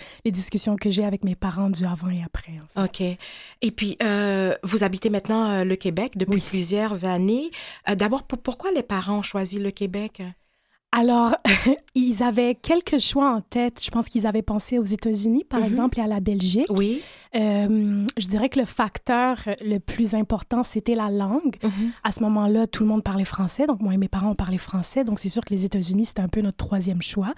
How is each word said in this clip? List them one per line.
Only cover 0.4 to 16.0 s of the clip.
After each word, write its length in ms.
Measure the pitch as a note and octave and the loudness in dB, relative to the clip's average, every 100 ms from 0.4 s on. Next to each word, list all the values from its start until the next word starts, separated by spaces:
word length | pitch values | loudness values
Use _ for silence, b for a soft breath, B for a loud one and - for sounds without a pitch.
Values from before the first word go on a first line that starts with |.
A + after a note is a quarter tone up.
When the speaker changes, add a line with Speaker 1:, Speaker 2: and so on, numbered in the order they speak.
| F#3 G3+ - G#3 | 2 2 0 0
Speaker 1:
que 140 | G#3 | 0
j'ai 140 | F#3+ | 0
avec 180 | G#3 G3 | 0 -2
mes 120 | F#3+ F3+ | -2 -2
parents 340 | G3 F3 G3 | -2 0 0
du 140 | F3 | 0
avant 240 | F3+ F3 F3+ | -2 -2 -4
et 120 | F3+ | -4
après, 300 | E3+ - - D#3+ D3+ - | -4 -8 -10 -14 -10 -4
en 60 | F#3+ | -4
fait. 220 | - F3+ | -2 -4
Speaker 2:
Ok. 60 | F3+ B B B B | -4 B B B B
Et 80 | A#3 | -4
puis, 260 | A3+ G#3 - | -2 -6 -2
euh, 520 | A3 G3+ G3+ G3 F#3 - | 0 0 2 2 0 0
vous 180 | F#3+ G#3+ | 0 0
habitez 260 | G3+ F#3 A3 | 0 0 0
maintenant, 380 | G3+ G3 A3 A3 | 0 0 0 2
euh, 140 | G3+ | 0
le 120 | F#3 F#3 | 0 0
Québec 380 | F#3+ E3+ B3 G3 | -2 -2 -4 -4
depuis 200 | F#3 G3 | 0 0
Speaker 1:
Oui. 80 | - | 0
Speaker 2:
plusieurs 560 | F#3+ E3+ G3+ G#3+ G3+ | -2 0 0 0 -2
années. 460 | F#3 F3+ F#3+ A#3+ D#4+ B B B - | 0 0 2 0 -2 B B B -4
Euh, 60 | |
d'abord, 300 | G3 G#3 C4 | 0 0 0
pour-, 160 | - A#3+ | -4 -6
pourquoi 300 | - B3 F#4+ | -6 -6 -2
les 100 | F4 | -2
parents 360 | - G3 F#3 G#3 | 0 -4 -2 -2
ont 40 | |
choisi 360 | G3+ G3 F#3+ G3+ | -2 -4 -2 -2
le 100 | G3 | -4
Québec ? 520 | G3 G3 G3 G#3+ - F3+ F3+ _ _ _ _ _ A#3 | -4 -4 -4 -8 -10 -14 -14 _ _ _ _ _ 2
Speaker 1:
Alors, 380 | A#3+ A#3+ A#3 D#4 | 4 4 4 2
<laughs> 500 | - G3 B3 C#4 - B3+ | 2 2 4 2 0 0
ils 260 | B3+ G3+ | 2 2
avaient 320 | B3 A3+ A#3+ | 2 2 2
quelques 440 | A#3+ - E4 - C#4+ | 0 2 0 2 0
choix 300 | - C#4 C#4 | 2 2 2
en 60 | A3+ | 2
tête. 400 | - A#3+ A#3+ A#3+ | -2 -2 -2 -2
Je 80 | - | -4
pense 180 | A3+ A3+ | -2 0
qu'ils 200 | A#3 A3 | 0 0
avaient 140 | G#3+ | 0
pensé 360 | G3+ G#3+ - B3 | 0 0 2 2
aux 60 | |
États-Unis, 580 | G3+ G#3 A3+ G#3 G#3+ A#3+ | 0 0 0 2 4 2
par 160 | - B3 | 2 0
Speaker 2:
Mhm. 80 | G#3+ | 2
Speaker 1:
exemple, 320 | A#3+ B3 | 2 2
et 40 | B3 | 0